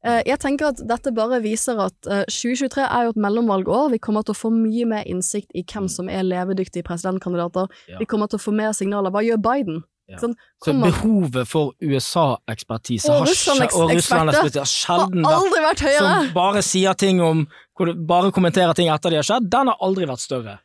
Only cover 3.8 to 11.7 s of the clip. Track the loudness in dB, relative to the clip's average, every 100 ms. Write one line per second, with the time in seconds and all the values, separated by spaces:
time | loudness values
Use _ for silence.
3.8 | 2 0 -2 -2 -2 -4 -2 0 0 0
4.8 | -2 -2 -4 -6 -4 -6 -6 -10 -8 -6
5.8 | -6 -6 -6 -4 -2 -2 -2 -2 -4 -6
6.8 | -8 -6 -4 -4 -4 -4 -2 -2 -4 -8
7.8 | -20 -10 -4 -2 -2 -4 -2 -2 -2 -2
8.8 | -2 -2 -2 0 0 0 0 0 -2 -6
9.8 | -10 _ _ -6 -6 -6 _ _ 0 2
10.8 | 2 2 2 2 2 -2 -2 -2 -2